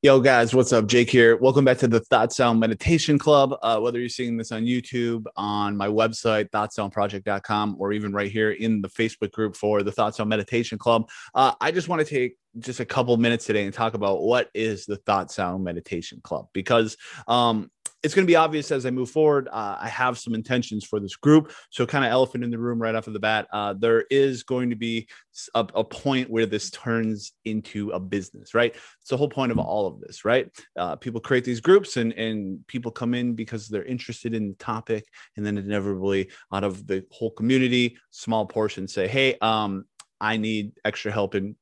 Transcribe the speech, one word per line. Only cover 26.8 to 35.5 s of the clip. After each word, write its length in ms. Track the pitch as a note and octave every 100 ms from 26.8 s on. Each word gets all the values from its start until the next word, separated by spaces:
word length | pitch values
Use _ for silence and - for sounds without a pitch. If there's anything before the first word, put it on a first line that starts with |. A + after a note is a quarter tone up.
| - A#2 A2+ G#2+ - _
into 460 | A2+ G#2+ G2+ G#2 G2+
a 100 | F#2
business, 540 | F#2 G2+ F#2 - -
right? 200 | A2+ A#2+
It's 360 | - - _ -
the 60 | B2+
whole 120 | D3
point 240 | C#3+ C3
of 60 | A2
all 280 | - G#2 F#2+
of 140 | G1+
this, 240 | - -
right? 260 | G#2 B2 - - - -
Uh, 200 | F2+ D2+
people 240 | B2+ A#2
create 240 | - B2+
these 160 | B2 A#2+
groups 360 | D#3 G3 G3 -
and, 160 | A2+
and 520 | G#2 A2+ G#2+ F#2+ F#2+ -
people 240 | C3 A#2
come 240 | A2+ A#2+
in 220 | B2 A#2+ A2+
because 320 | A2 A2+ G#2+
they're 160 | G#2
interested 500 | F#2 B2 - A#2 A#2
in 140 | A2+ G#2
the 80 | F#2+
topic. 480 | - A2 - G#2+ - - - -
And 100 |
then 100 | G#2